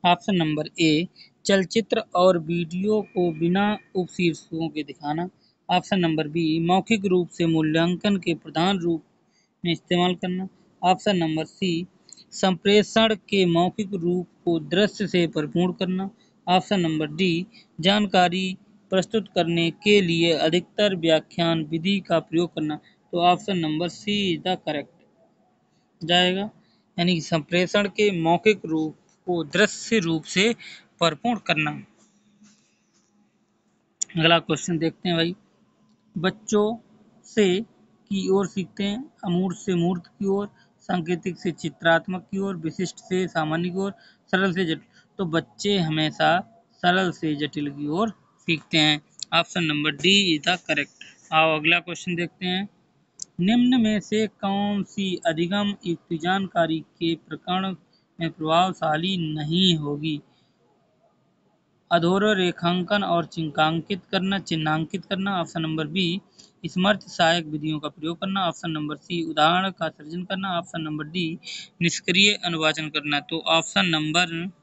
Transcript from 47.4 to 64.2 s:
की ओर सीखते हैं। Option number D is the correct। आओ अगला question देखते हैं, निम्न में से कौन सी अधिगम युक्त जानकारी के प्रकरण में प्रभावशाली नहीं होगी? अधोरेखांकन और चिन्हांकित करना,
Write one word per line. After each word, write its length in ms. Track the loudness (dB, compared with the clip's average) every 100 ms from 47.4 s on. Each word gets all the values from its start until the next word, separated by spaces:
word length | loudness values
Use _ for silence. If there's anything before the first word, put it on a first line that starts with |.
| -4 -4 -6
की 180 | -6 -6
ओर 220 | -2 -2 -4 _ _
सीखते 380 | -4 -4 0 2
हैं। 240 | 4 2 _ _ -2
Option 300 | -2 0 -2
number 280 | -2 0 -2
D 480 | 0 2 4 4 0
is 60 | 0
the 140 | -4
correct। 320 | -2 -4 -4 _ -20 -20 _
आओ 260 | 2 2 2
अगला 200 | 0 0
question 360 | -2 -10 -6 -4
देखते 300 | -4 _ -4
हैं, 240 | -4 -4 _ _ _ _ _ -18 -2
निम्न 420 | 2 4 4 4
में 180 | 2 0
से 280 | -2 -2 -2
कौन 560 | _ -4 -2 -2 -2
सी 380 | -4 -4 -4 -2 -4
अधिगम 500 | -2 -2 -2 -2 -4 -6
युक्त 280 | -8 _
जानकारी 640 | -6 -2 -2 -2 0 0 -2
के 360 | -6 _ -4 -4
प्रकरण 600 | _ -14 -6 -4 -4 -8 _ _ _ -8
में 120 | -8
प्रभावशाली 840 | -4 0 2 2 0 -2 -2 -2 -2
नहीं 580 | -4 -4 -2 2 4 2
होगी? 460 | -2 -4 -4 -6 -10 _ _ _ _ _ _ _ _ _ _ _ _ _ _ _ _
अधोरेखांकन 1120 | 2 4 2 2 2 0 0 -2 0 0 0
और 220 | 2 0 -2
चिन्हांकित 760 | -6 -6 0 0 0 -4 -8 -4
करना, 280 | -4